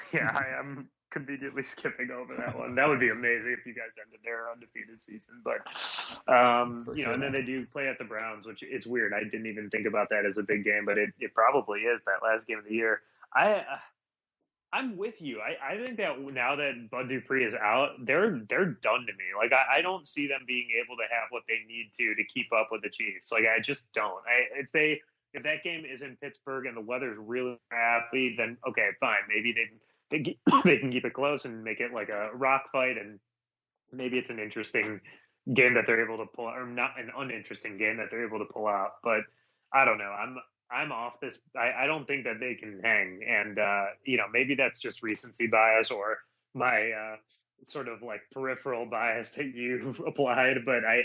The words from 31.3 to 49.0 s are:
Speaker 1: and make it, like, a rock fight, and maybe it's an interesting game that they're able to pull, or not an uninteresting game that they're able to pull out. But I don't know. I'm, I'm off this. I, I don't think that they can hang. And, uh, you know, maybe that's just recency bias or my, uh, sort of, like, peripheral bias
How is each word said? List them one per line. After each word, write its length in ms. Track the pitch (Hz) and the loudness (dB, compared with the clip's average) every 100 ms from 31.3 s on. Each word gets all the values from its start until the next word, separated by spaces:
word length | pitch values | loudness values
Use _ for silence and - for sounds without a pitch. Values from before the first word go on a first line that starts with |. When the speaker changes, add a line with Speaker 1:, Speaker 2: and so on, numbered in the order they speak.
| 143 127 | 0 -4
Speaker 1:
and 180 | 113 | -10
make 160 | 110 110 | -6 -4
it, 140 | 120 | -4
like, 160 | 120 104 | -4 -4
a 180 | 104 107 | -4 -4
rock 300 | 123 131 135 - | 0 2 2 2
fight, 280 | 135 127 113 | 0 0 0
and 200 | 101 104 _ _ _ _ _ _ _ | -8 -16 _ _ _ _ _ _ _
maybe 280 | 127 127 127 | -6 -2 -2
it's 100 | - | -4
an 100 | 113 | -6
interesting 640 | 107 113 107 113 107 104 - - _ _ - | -8 -8 -4 0 0 -4 -12 -20 _ _ 0
game 240 | 123 123 | 6 6
that 100 | 117 110 | 6 4
they're 180 | 113 | 4
able 140 | 113 110 | 2 -2
to 80 | 104 | -8
pull, 180 | - | -8
or 220 | 117 123 123 | -8 -6 -8
not 340 | 120 120 123 | -4 -4 -4
an 100 | 113 123 | -12 -8
uninteresting 640 | 135 113 - 101 110 98 | -8 -8 -10 -12 -10 -2
game 180 | 110 117 | -2 -2
that 120 | 107 | -4
they're 160 | 113 113 | -6 -4
able 120 | 107 | -4
to 140 | 101 | -6
pull 140 | - 107 | -2 0
out. 300 | 101 98 - | 0 0 -2
But 180 | 120 110 - _ _ _ - | 0 0 0 _ _ _ 0
I 140 | 135 127 | 4 4
don't 100 | 107 | 4
know. 140 | 101 | -2
I'm, 260 | 101 117 127 - _ - | -6 -8 -10 -16 _ -8
I'm 220 | 123 151 | -6 -4
off 280 | 117 120 - | -4 -6 -8
this. 180 | 131 - _ 131 | -10 -10 _ -2
I, 280 | 120 120 | 0 2
I 20 | 139 | 0
don't 200 | 156 131 | 0 -2
think 180 | 139 | -4
that 160 | 120 110 | -4 -4
they 140 | 127 | -6
can 260 | 117 107 98 | -8 -10 -4
hang. 380 | 113 107 92 92 113 | 2 2 0 -4 0
And, 320 | 110 104 101 | 0 0 0
uh, 260 | 104 101 98 - | 2 2 0 -4
you 140 | - 123 | -2 0
know, 80 | 101 | 2
maybe 240 | 117 135 | 2 2
that's 240 | 139 123 - | 2 0 -2
just 240 | 120 - | -10 -6
recency 440 | 113 101 120 107 113 | -4 -4 -6 -4 2
bias 440 | 110 113 110 113 | 6 6 6 4
or 280 | 110 104 107 - _ _ | -2 -4 -6 -8 _ _
my, 380 | 127 127 113 113 | -2 2 2 0
uh, 260 | 110 110 110 _ _ _ _ 127 | -4 -8 -12 _ _ _ _ -12
sort 200 | 151 123 | -10 -8
of, 140 | 110 | -8
like, 180 | 117 104 - | -10 -10 -10
peripheral 520 | 135 131 127 139 120 | -6 -4 -4 -4 -4
bias 460 | 117 113 | -2 0